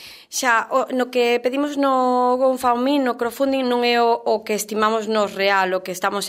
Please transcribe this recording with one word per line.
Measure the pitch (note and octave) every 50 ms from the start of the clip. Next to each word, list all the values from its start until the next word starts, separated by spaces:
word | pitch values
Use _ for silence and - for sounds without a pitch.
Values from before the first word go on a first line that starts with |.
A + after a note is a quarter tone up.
| - - - - - -
Xa, | - - C4+ B3+ A#3 A3+ - - -
o, | C4 - -
no | C4 B3+ B3 B3+ -
que | B3 A#3+ A#3+ A#3+
pedimos | A#3+ A#3+ B3 B3+ C#4 D4 D4 D4
no | C#4 C#4 C4+ C4 B3+ B3+ B3+ B3 B3 B3 B3 B3 B3+
GoFundMe, | C4+ C4 C4 B3+ C4 B3 A#3+ A#3+ B3 C4+ D4
no | C#4+ C4 B3 A#3
crowdfunding, | B3 A#3+ A#3 A3+ - C#4 C4+ C4+ C4+ C4
non | B3 B3 A#3+ A#3+
é | A#3+ A#3+ A#3+
o, | A#3 A#3 A#3 - -
o | - A3+ G#3+
que | A3 - G#3+
estimamos | G3 G3+ - G#3+ G#3+ A3 G#3+ A3+ A3+ G#3+
nos | G#3+ A3 G#3+ G3+ G3 F3+
real, | F#3+ G3 G3 G3+ F#3+ F#3 F#3 F#3
o | F#3 F#3
que | F#3+ F3+
estamos, | F3+ - G3 G3+ G3+ F#3+